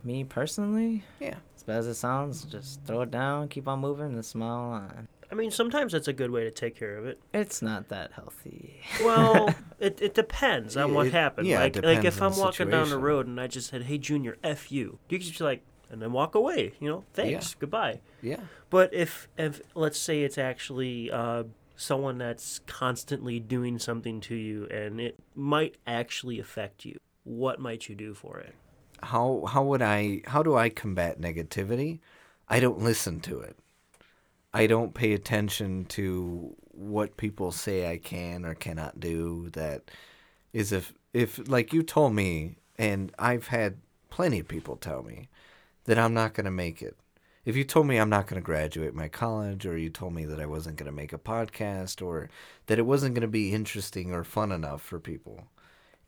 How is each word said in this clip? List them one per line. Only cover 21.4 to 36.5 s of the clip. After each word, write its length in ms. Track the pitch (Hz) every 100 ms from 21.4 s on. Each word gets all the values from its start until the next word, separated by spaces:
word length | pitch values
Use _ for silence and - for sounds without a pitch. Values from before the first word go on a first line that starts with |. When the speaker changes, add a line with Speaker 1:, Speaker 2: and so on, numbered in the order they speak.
| 117 - _
Speaker 3:
someone 440 | - - 135 139 123
that's 420 | 120 120 - - -
constantly 720 | - 127 120 - 143 123 117
doing 400 | 110 123 123 117
something 420 | - 117 117 110
to 140 | -
you 320 | 117 110 107 104
and 320 | 107 107 110
it 180 | 120 - _
might 420 | - 139 151 156 - -
actually 520 | 117 120 - 127 117
affect 440 | - - 101 -
you, 120 | 107 - _ _
what 360 | - 117 131 127
might 280 | 127 113 -
you 60 |
do 200 | 104 107
for 240 | 98 - -
it? 160 | - - _ _ _ -
Speaker 2:
How, 420 | - 113 127 123 90
how 160 | 135
would 180 | 139 135
I, 400 | 110 104 104 98 -
how 160 | 139
do 140 | 160 131
I 140 | 117
combat 500 | - 107 92 85 -
negativity? 800 | 85 82 78 - 98 120 151 165 _ - - _ _
I 120 | 120
don't 180 | 127 90
listen 420 | 113 113 - 80
to 200 | 87 69
it. 160 | 50 - _ _ _ _ _ _ _ _ _
I 120 | 110 110
don't 280 | 113 117
pay 180 | - 113
attention 720 | 104 101 107 104 - 101 92 92
to 720 | - 95 90 87 87 80